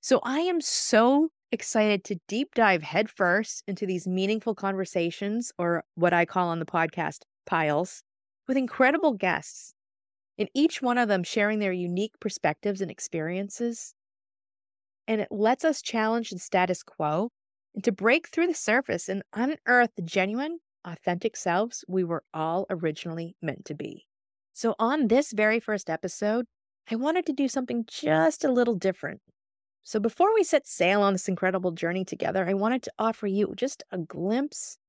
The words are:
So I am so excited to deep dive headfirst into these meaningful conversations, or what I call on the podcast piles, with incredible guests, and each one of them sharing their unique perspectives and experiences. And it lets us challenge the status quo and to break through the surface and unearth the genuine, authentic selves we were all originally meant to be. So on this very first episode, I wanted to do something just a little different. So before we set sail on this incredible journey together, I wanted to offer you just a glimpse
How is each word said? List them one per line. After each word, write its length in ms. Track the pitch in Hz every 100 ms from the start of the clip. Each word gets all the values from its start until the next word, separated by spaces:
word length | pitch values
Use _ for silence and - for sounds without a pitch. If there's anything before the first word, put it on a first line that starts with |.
So 180 | - 262
I 160 | 240 277
am 200 | 359 339
so 680 | - - - 220 233 285 320 _ _
excited 500 | - - 226 214 202 -
to 120 | 196 -
deep 300 | 214 285 -
dive 260 | 220 180
headfirst 800 | 156 170 220 - 180 190 220 - -
into 180 | 190 196
these 220 | 180 185
meaningful 480 | 185 190 220 226 208
conversations, 960 | 196 196 185 180 170 - 202 220 240 -
or 280 | 175 170 -
what 180 | - 175
I 120 | 175
call 240 | 170 185 175
on 100 | 165
the 80 | 165
podcast 540 | 175 165 - 156 - _ _ -
piles, 560 | 170 156 147 180 - _ _ _ _ -
with 80 | 262
incredible 560 | 254 - 254 320 302
guests, 600 | 208 185 170 - - - _ _ _ _ _ _ -
and 120 | 208
each 280 | 269 311 -
one 160 | 254 240
of 80 | 233
them 160 | 196
sharing 380 | 170 226 208 214
their 100 | 202
unique 440 | 180 175 180 214 _
perspectives 600 | 208 - 156 151 208 190
and 100 | 185
experiences. 1040 | - - 165 156 180 202 - 240 226 - _ _ _ _ _ _ _ _ _ _ _ -
And 120 | 220
it 120 | -
lets 320 | 208 214 254
us 180 | 320 294
challenge 480 | - 226 220 233 226
the 80 | 185
status 460 | - 190 180 180
quo 460 | - _ 151 156 233 _ _ _ _
and 80 | -
to 80 | 214
break 380 | 190 208 294 -
through 180 | - 339
the 80 |
surface 540 | 320 - 233 - 175 -
and 160 | 196 -
unearth 580 | 208 254 302 - 247 240 -
the 60 |
genuine, 580 | 165 196 190 226 302 339 _ _
authentic 520 | - 165 - 175 220 -
selves 480 | - 175 233 - -
we 160 | 185
were 180 | 175 165 _
all 340 | 156 160 170 196
originally 640 | 180 160 151 175 165 170 -
meant 220 | 165 -
to 100 | -
be. 320 | 151 - - _ _ _ _ _
So 240 | - 233 -
on 300 | 226 302 233
this 240 | 240 294
very 260 | 208 214 226
first 320 | - 208 -
episode, 560 | 160 180 - 208 226 247 _ _ _ -
I 60 |
wanted 320 | 226 277 349 339
to 60 |
do 160 | 277 269
something 360 | 269 254 240 226
just 560 | - 302 311 320 -
a 80 | 294
little 240 | 247 240 202
different. 440 | 190 180 - - _ _ _ _ _ _
So 160 | - 220
before 340 | 214 - 381
we 120 | 453
set 240 | 349 - -
sail 340 | - 175 202
on 120 | 202
this 140 | 185 -
incredible 440 | 180 185 185 180
journey 320 | 170 170 185
together, 440 | 185 - - 190 180
I 60 |
wanted 300 | 196 214 254
to 80 | - -
offer 300 | 220 226 208
you 260 | 196 208 190
just 260 | 269 - -
a 80 | 185
glimpse 800 | 160 - 180 226 285 - - -